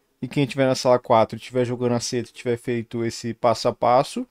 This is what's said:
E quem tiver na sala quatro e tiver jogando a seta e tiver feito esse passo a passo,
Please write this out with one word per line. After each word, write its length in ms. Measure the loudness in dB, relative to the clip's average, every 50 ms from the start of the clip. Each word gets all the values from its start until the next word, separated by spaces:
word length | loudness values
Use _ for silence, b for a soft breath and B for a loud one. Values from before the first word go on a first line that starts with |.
| b b b _
E 40 | -12
quem 200 | -4 -2 -2 -2
tiver 200 | 0 0 0 2
na 80 | 2 0
sala 240 | 2 2 2 2 2
quatro 380 | 4 4 4 4 4 2 -2
e 40 | -10
tiver 260 | -14 -4 -2 -2 -2
jogando 260 | -2 -2 -2 0 0
a 80 | 0 0
seta 300 | -2 -4 -4 -4 -6 -6
e 20 |
tiver 240 | _ -8 -4 -4 -4
feito 480 | -2 -2 -4 -4 -4 -4 -6 -6 -4 -4
esse 300 | -4 -6 -6 -8 -8 -6
passo 340 | 0 2 2 2 2 0 -2
a 60 | -2
passo, 520 | 0 2 4 4 4 2 0 -6 -10 -10 -10